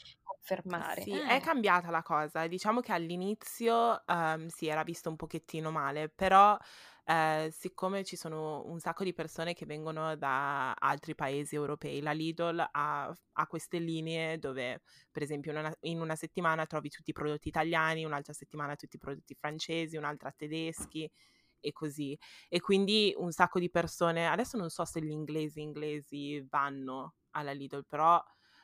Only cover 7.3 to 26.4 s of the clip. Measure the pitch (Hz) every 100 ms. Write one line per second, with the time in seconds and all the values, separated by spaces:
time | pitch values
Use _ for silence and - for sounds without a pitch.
7.3 | 156 160 - 185 - 185 196 190 175 165
8.3 | 156 156 151 - 165 170 165 190 170 160
9.3 | - 165 170 147 151 156 156 160 151 143
10.3 | 135 143 143 131 - 139 151 160 151 139
11.3 | 139 147 151 143 147 147 135 151 156 160
12.3 | 165 170 170 160 147 147 147 139 165 _
13.3 | - 160 165 - 175 165 160 160 160 160
14.3 | 160 139 131 127 123 _ - _ - 143
15.3 | 147 147 151 156 165 160 165 165 160 165
16.3 | - 180 160 160 156 147 - - - 147
17.3 | 151 151 160 160 165 160 160 160 147 143
18.3 | 147 - 151 143 147 - - - 139 -
19.3 | 135 151 156 - 165 160 160 147 147 135
20.3 | - 151 160 160 160 - 156 156 _ _
21.3 | _ _ _ - - 156 147 143 147 -
22.3 | - - 175 - 196 196 214 202 - 175
23.3 | 156 180 185 175 170 165 - 170 165 170
24.3 | 170 170 233 170 - 165 165 156 151 147
25.3 | 156 151 151 151 147 151 151 143 143 143
26.3 | 147